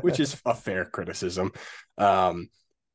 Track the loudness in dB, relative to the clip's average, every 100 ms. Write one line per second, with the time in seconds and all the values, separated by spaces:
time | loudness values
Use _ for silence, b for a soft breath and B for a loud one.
0 | 2 2 0 0 -2 -2 -2 -4 -4 -6
1 | -8 -6 -6 -2 -4 B B B B 2
2 | 4 6 4 0 -8 _ _ _ _